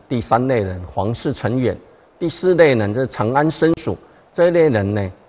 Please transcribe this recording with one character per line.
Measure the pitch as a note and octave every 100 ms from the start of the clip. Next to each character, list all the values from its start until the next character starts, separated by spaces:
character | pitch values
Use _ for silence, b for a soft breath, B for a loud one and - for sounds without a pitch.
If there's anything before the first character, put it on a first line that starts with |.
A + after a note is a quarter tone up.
| -
第 | B2
三 | - A#2 C3
类 | A#2+
人， | F#2+ F#2 F2+
皇 | - G2+
室 | A#2 D#3
成 | - G#2+ B2+
员。 | A#2+ F2 - b b -
第 | E3+
四 | - F#3
类 | E3+ D#3 A#2+
人， | G2+
这 | A2
是 | C3
长 | - G#2+
安 | C3+ D#3
僧 | - D#3+ E3
俗。 | - F2 b b b
这 | - F3
一 |
类 | E3+ D#3
人 | A2 G2
呢， | G#2 F#2+ -